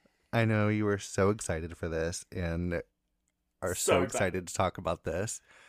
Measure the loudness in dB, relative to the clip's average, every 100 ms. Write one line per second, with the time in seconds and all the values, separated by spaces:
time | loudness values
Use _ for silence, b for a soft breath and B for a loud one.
0 | _ _ _ 0 2 4 2 2 2 0
1 | 0 2 4 2 -2 -4 -6 -6 -4 -2
2 | -2 -4 -8 -6 -2 -2 -2 -4 -6 _
3 | _ _ _ _ _ _ -4 -2 2 2
4 | 2 0 0 -2 -4 -2 -2 -2 -4 -4
5 | -4 -4 -4 -8 _ b